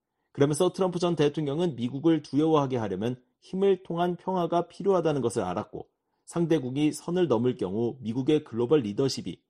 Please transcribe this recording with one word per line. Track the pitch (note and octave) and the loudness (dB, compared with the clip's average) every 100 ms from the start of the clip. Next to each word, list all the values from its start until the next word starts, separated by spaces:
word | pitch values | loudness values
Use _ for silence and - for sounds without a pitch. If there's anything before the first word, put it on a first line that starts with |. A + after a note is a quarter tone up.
| _ _ _ | _ _ _
그러면서 | - C#3+ D3+ F3+ | 0 2 2 0
트럼프 | F3 F#3 F3 | 0 -2 0
전 | F3 D#3+ | 0 2
대통령은 | D3 D#3 D3 D3 F3+ | 0 0 -4 -2 -2
미국을 | A#2 A#2+ C3+ E3 D#3+ | -2 -6 0 2 2
두려워하게 | - C3+ D#3+ D#3 C#3 B2+ | 0 0 4 4 2 -2
하려면 | G#2+ F#2+ A2+ B2+ _ _ | -2 -2 -4 -6 _ _
힘을 | - F#3 G3 F#3+ | -10 0 2 2
통한 | - E3+ F3 F3 | -2 -2 -2 -2
평화가 | - F#3+ E3+ F3 E3+ | -4 -2 0 0 -2
필요하다는 | - F#3 F#3+ D#3+ D3 | -4 0 2 2 0
것을 | A#2 A#2+ | 0 -2
알았고 | F#2 F2+ - - - _ _ _ - | -2 -4 -6 -10 -16 _ _ _ -8
상대국이 | E3+ E3+ D#3+ B2+ C3 D3+ | -2 2 0 0 0 0
선을 | - - F3 E3+ | -2 -4 0 2
넘을 | A2+ B2 B2 | 2 2 0
경우 | F#2 G2+ A#2 - | -2 -2 -4 -4
미국의 | A2 A2+ C3 D3+ | -6 -4 0 0
글로벌 | D3+ A2 B2 D#3 | 0 -4 2 2
리더십이 | G#2 G#2 C3+ - F#2+ - | 2 -2 -2 -2 -8 -12